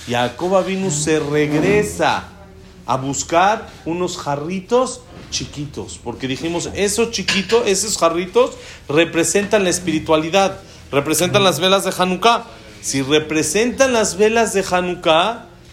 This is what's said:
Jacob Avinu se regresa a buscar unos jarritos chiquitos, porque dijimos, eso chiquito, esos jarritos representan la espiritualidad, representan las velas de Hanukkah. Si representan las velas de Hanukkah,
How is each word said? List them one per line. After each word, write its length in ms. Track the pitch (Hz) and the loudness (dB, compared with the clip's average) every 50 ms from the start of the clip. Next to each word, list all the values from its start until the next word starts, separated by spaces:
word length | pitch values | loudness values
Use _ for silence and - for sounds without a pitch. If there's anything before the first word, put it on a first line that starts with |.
| - 120 | -8 -4
Jacob 460 | 120 120 123 120 - - - 180 196 | -2 0 0 -2 -2 -4 -2 2 2
Avinu 340 | 190 180 180 190 190 190 185 | 2 2 2 -2 -2 -2 -2
se 300 | 147 147 151 160 156 151 | -2 -2 0 0 0 0
regresa 1080 | 147 143 147 151 151 147 147 147 165 185 208 214 208 - - - 160 135 110 92 - - - - - - - - - - - - - - | 0 0 0 0 2 2 2 2 2 4 4 2 2 0 -2 0 0 2 0 0 -4 -8 -14 -20 -20 -20 -20 -20 -20 -20 -20 -12 -6 -4
a 100 | 123 135 | -2 -2
buscar 720 | 131 139 135 - - - 165 170 185 202 220 214 202 - - - - | -2 -2 -4 -4 -4 0 2 4 4 4 2 0 -4 -10 -16 -12 -8
unos 320 | 160 165 175 180 175 180 - | -6 -4 -4 -4 -4 -6 -6
jarritos 840 | - 147 143 143 147 165 185 190 185 - 233 247 262 - - - - - - - - - | -6 -4 -4 -4 -4 -6 -6 -8 -4 0 2 2 2 0 -2 -8 -14 -18 -20 -20 -14 -10
chiquitos, 720 | - - 143 - - 139 147 - - 117 - 107 - - - | -8 -8 -8 -8 -8 -10 -10 -10 -8 -10 -10 -10 -12 -12 -10
porque 240 | 120 117 110 135 127 | -10 -8 -6 -6 -6
dijimos, 440 | 131 131 147 165 170 170 143 143 - | -4 -4 -4 -4 -4 -4 -4 -6 -4
eso 380 | 165 196 208 202 233 233 233 | -2 -2 0 2 0 0 0
chiquito, 520 | 233 - 185 - - 196 190 - 220 233 240 | -2 -4 -2 -2 0 0 0 2 2 2 4
esos 360 | 214 190 190 214 214 - - | 2 0 0 0 -2 -2 2
jarritos 540 | 175 165 160 175 185 180 - 233 247 233 - - - - - - - - | 2 2 2 0 -2 0 2 4 4 4 2 -6 -16 -18 -20 -14 -8 0
representan 760 | 139 160 170 165 143 165 160 156 - 202 202 - 220 214 190 | 2 2 2 2 2 0 0 2 2 0 2 2 2 2 2
la 60 | 180 | 2
espiritualidad, 880 | 160 - - 165 156 156 156 160 156 156 156 165 170 196 196 185 190 - - - - - - - | 0 -2 -2 -2 -2 -2 0 2 2 2 2 2 2 2 2 0 0 -6 -14 -18 -20 -20 -10 -4
representan 520 | - 139 135 151 156 151 180 180 - 208 196 | -2 0 0 0 0 0 0 2 2 2 4
las 160 | 185 156 139 | 2 2 2
velas 240 | 180 185 190 196 175 | 2 2 2 2 2
de 100 | 190 - | 0 -2
Hanukkah. 500 | - 185 185 185 180 196 233 233 214 - - - - - - - - | 0 0 0 0 2 4 4 4 2 0 -6 -16 -20 -20 -20 -20 -14
Si 220 | - - 131 135 135 | -8 -6 -4 -4 0
representan 920 | 131 151 151 151 151 156 156 151 151 - 202 226 254 202 - 269 262 247 | 2 2 2 2 0 0 -2 0 0 0 0 0 0 2 2 2 2 4
las 240 | 226 208 - - 180 | 2 0 0 0 2
velas 380 | 208 220 226 233 226 202 175 | 2 2 4 2 2 2 0
de 100 | 196 185 - | -2 -2 0
Hanukkah, 800 | 180 180 180 180 175 175 - 170 156 160 180 214 233 240 - - - - - - | 0 0 0 -2 -4 -2 2 2 4 4 2 0 -2 -6 -10 -18 -20 -20 -20 -20